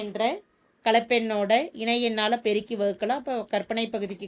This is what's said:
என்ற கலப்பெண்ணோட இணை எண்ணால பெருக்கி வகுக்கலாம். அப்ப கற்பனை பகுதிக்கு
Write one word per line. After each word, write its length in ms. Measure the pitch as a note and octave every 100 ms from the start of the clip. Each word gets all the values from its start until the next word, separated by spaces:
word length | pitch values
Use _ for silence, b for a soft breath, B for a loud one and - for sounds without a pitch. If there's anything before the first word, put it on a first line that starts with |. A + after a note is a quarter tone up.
என்ற 360 | G#3 G3 A3+ G4 _ _ _ _ G#3+
கலப்பெண்ணோட 680 | A3+ A3+ A#3+ A3+ G#3+ G3+ A3+ E4 -
இணை 160 | A3 A#3+ A#3+
எண்ணால 300 | G#3+ G#3+ A#3
பெருக்கி 320 | A3+ G#3 G#3 A3+
வகுக்கலாம். 440 | G3+ G3 G#3+ C4+
அப்ப 120 | C4+ B3 A3
கற்பனை 340 | G3+ G3+ A3 A3+
பகுதிக்கு 380 | A3 G3 F#3+